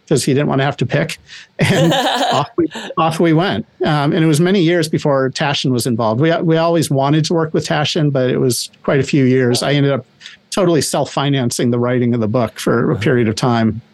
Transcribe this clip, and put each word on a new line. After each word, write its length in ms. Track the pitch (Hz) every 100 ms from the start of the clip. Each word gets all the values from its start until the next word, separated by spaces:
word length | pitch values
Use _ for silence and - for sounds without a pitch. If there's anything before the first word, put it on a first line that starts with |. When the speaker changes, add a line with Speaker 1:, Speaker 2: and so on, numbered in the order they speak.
| -
Speaker 1:
'cause 160 | 143
he 100 | -
didn't 140 | 135 147
wanna 160 | 139
have 140 | 139 -
to 80 | 127
pick. 320 | 147 160 - - - - -
And 340 | - 185 170
Speaker 2:
<laughs> 380 | 175 240 240 262
Speaker 1:
off 160 | 127 143 -
we, 100 | 330 226 - -
off 220 | 165 160
we 120 | 170
went. 320 | 160 185 113 - - 359
Um, 260 | 151 143
and 100 | -
it 40 | 160
was 120 | 151
many 220 | 175 202
years 260 | 160 175 156
before 400 | 139 156 139 131
Taschen 420 | - 147 135 143
was 140 | 123 131
involved. 340 | 113 113 110
We, 140 | 160 165
we 200 | - 160
always 320 | 170 170 151
wanted 360 | 135 135 156 156
to 80 |
work 200 | 170 160
with 120 | 165 -
Taschen, 460 | 156 147 180 151
but 180 | 135 127
it 80 | 135
was 320 | 131 117 - _
quite 160 | - 143
a 40 |
few 220 | 131 156 131
years. 360 | 131 123 123
I 120 | -
ended 180 | 143 139
up 140 | 139 - _ - - -
totally 320 | - 175 160
self-financing 880 | 131 165 139 - 143 139 120 - 131
the 60 | 120
writing 340 | 120 123 123 120
of 60 |
the 60 | 110
book 320 | 127 113 -
for 300 | - 117 -
a 40 | 98
period 320 | 107 127 110
of 80 | 104
time 460 | 131 117 113 110 -